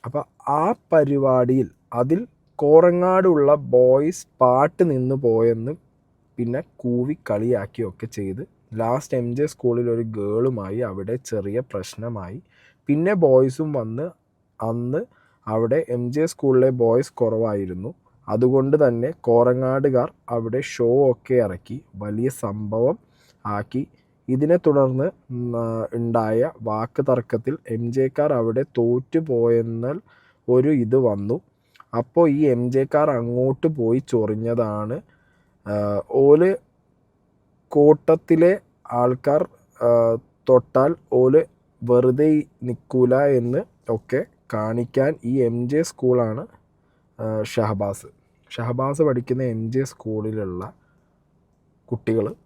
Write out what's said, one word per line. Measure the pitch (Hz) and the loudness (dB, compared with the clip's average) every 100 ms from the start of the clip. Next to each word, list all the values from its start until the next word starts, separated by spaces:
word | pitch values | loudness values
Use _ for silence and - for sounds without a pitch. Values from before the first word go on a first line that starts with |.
അപ്പൊ | - 147 - _ - | -8 -8 -10 _ -4
ആ | 143 175 240 _ | 0 0 -2 _
പരിപാടിയിൽ | 160 139 139 135 127 123 131 127 _ _ | 2 4 2 2 2 4 2 0 _ _
അതിൽ | 117 127 165 240 _ _ - | -4 0 -2 -4 _ _ -4
കോറങ്ങാടുള്ള | 143 156 175 175 180 185 185 156 143 | 6 8 6 4 2 2 4 4 4
ബോയ്സ് | 147 131 123 127 131 151 180 - _ | 2 2 4 6 4 2 -6 -14 _
പാട്ട് | 127 127 147 - 175 | 2 4 2 2 0
നിന്ന് | 131 127 | 0 -2
പോയെന്ന് | 135 123 113 113 113 113 160 _ _ _ _ _ - | 0 0 2 2 0 -6 -10 _ _ _ _ _ -8
പിന്നെ | 120 127 - _ | -6 -6 -8 _
കൂവി | 123 120 127 151 - | -4 -2 -2 -6 -4
കളിയാക്കിയൊക്കെ | 104 117 120 98 - 110 - 113 | -2 0 -2 -4 -8 -8 -8 -14
ചെയ്ത് | - 98 95 165 _ _ | -8 -8 -8 -12 _ _
ലാസ്റ്റ് | 110 113 127 - 131 | -6 -2 -2 -2 -4
എം | 120 120 | -4 -4
ജെ | 151 | -6
സ്കൂളിൽ | - 123 120 120 | -2 -2 -2 -2
ഒരു | 117 | -4
ഗേളുമായി | 113 110 101 107 127 120 98 107 | -4 -6 -4 -2 -2 -2 -8 -6
അവിടെ | 120 95 98 123 | -6 -8 -8 -8
ചെറിയ | - 110 98 110 | -6 -8 -6 -6
പ്രശ്നമായി. | 131 101 90 - 113 110 90 113 _ _ _ _ - | -6 -10 -10 -12 -10 -10 -12 -16 _ _ _ _ -4
പിന്നെ | 147 175 | 0 0
ബോയ്സും | 208 156 131 131 131 156 | 2 4 6 4 -2 -6
വന്ന്, | 143 113 113 165 - _ _ _ _ | -6 -8 -8 -10 -14 _ _ _ _
അന്ന് | 113 117 123 147 240 _ _ _ - | -6 -4 -4 -6 -8 _ _ _ -4
അവിടെ | 110 113 139 160 | -2 0 0 -2
എം | 123 120 | -6 -4
ജെ | 139 165 | -2 -4
സ്കൂളിലെ | - 139 127 131 | -2 2 4 2
ബോയ്സ് | 123 117 117 127 | 2 2 2 0
കുറവായിരുന്നു. | - 117 110 113 104 92 90 107 180 _ _ - | -4 -2 0 -2 -2 -6 -8 -12 -14 _ _ -6
അതുകൊണ്ട് | 110 127 135 135 151 139 | 0 2 2 2 2 2
തന്നെ | 117 127 165 | 0 -6 -6
കോറങ്ങാടുകാർ | - 117 120 123 131 135 143 131 139 _ - | 2 4 4 2 -2 0 0 0 -2 _ -8
അവിടെ | 120 113 123 | -6 -4 -6
ഷോ | 139 - 120 127 139 | -8 -2 0 4 2
ഒക്കെ | 120 - | 0 0
ഇറക്കി | 127 107 90 _ 123 - 95 | 0 0 -4 _ -16 -16 -12
വലിയ | 104 107 127 | -8 -4 -4
സംഭവം | 127 107 104 104 110 123 - _ _ _ _ 107 | -4 -8 -8 -6 0 0 -2 _ _ _ _ -8
ആക്കി. | 104 104 127 147 _ _ _ - | -8 -6 -8 -8 _ _ _ -4
ഇതിനെ | 131 151 175 | -2 2 2
തുടർന്ന്, | 165 143 135 131 160 - _ | 4 2 2 0 -4 -6 _
ഉം, | 127 120 117 | -8 -6 -6
ആ, | 113 113 110 | -4 -6 -6
ഉണ്ടായ | 117 117 117 110 113 143 - | -6 -2 0 0 0 -2 -4
വാക്ക് | 110 107 113 - 135 | -6 -6 -6 -4 0
തർക്കത്തിൽ | 123 117 113 117 147 - | 0 -2 -6 -6 -8 -8
എം | 113 117 | -6 -4
ജെക്കാർ | 127 131 131 147 | -2 -2 0 0
അവിടെ | 135 113 113 | 0 0 -2
തോറ്റുപോയെന്നാൽ | 131 - 117 120 131 160 160 120 117 117 117 113 120 160 _ _ _ _ - | -4 -2 0 0 -2 -6 -2 0 2 2 0 -6 -6 -8 _ _ _ _ 0
ഒരു | 123 135 | 2 4
ഇത് | 151 113 127 | 0 2 2
വന്നു. | 123 101 101 143 _ _ _ _ - 117 | 2 -2 -4 -8 _ _ _ _ -8 -6
അപ്പോ | 117 - 170 | -2 2 2
ഈ | 143 151 | 4 2
എം | 120 123 | 2 0
ജെക്കാർ | 131 135 151 151 | -2 0 0 0
അങ്ങോട്ട് | 127 117 120 131 131 160 | -2 -4 -2 -2 0 -4
പോയി | 151 113 123 | -2 0 0
ചൊറിഞ്ഞതാണ്. | 131 120 107 107 113 117 110 104 107 143 - _ _ _ _ _ - | 0 -2 0 -4 -4 -2 -2 -4 -8 -10 -12 _ _ _ _ _ -6
ആ, | 104 104 101 - | -4 -2 -4 -4
ഓല് | 120 139 151 180 190 _ _ _ _ _ _ _ _ _ _ _ | 2 6 6 4 0 _ _ _ _ _ _ _ _ _ _ _
കൂട്ടത്തിലെ | 147 147 156 - 160 - 160 170 202 _ _ - | 4 6 6 4 0 2 4 4 2 _ _ -8
ആൾക്കാർ, | 120 123 127 143 151 - _ _ _ | 0 0 0 0 0 -2 _ _ _
ആ, | 120 120 117 117 _ _ - | 2 2 2 -2 _ _ 4
തൊട്ടാൽ | 127 - 127 135 - _ | 4 4 0 0 0 _
ഓല് | 123 127 147 165 _ _ _ | 2 4 4 2 _ _ _
വെറുതെ | 120 123 127 127 156 151 147 _ | 2 4 4 2 2 2 -2 _
നിക്കൂല | 123 120 _ 127 123 127 | -10 -10 _ 0 2 4
എന്ന് | 143 131 120 135 226 _ - | 2 2 0 -4 -6 _ -6
ഒക്കെ | 113 _ 131 208 _ _ | -6 _ -6 -6 _ _
കാണിക്കാൻ | 110 107 117 120 - 139 160 | -6 -4 -4 -4 0 0 -2
ഈ | 117 135 | -4 0
എം | 120 117 123 | 0 -2 -2
ജെ | 147 | -2
സ്കൂളാണ്, | 165 - 127 123 117 110 190 _ _ _ _ _ _ - | -2 -2 0 2 0 -4 -12 _ _ _ _ _ _ -12
ആ, | 110 110 | -8 -6
ഷഹബാസ്. | 107 - 107 101 101 98 - _ _ _ _ | -4 -2 -2 -2 -4 -6 -14 _ _ _ _
ഷഹബാസ് | - 117 123 131 139 | -10 -8 -4 -4 0
പഠിക്കുന്ന | 151 123 123 127 | 0 0 -4 -4
എം | 127 113 113 | -4 -4 -4
ജെ | 127 | -4
സ്കൂളിലുള്ള | 135 - 110 110 107 110 98 90 98 - _ _ _ _ _ _ _ _ _ _ _ | -4 -8 -8 -6 -6 -6 -6 -8 -10 -14 _ _ _ _ _ _ _ _ _ _ _
കുട്ടികൾ | 120 - 113 104 - | -8 -2 -2 -2 -8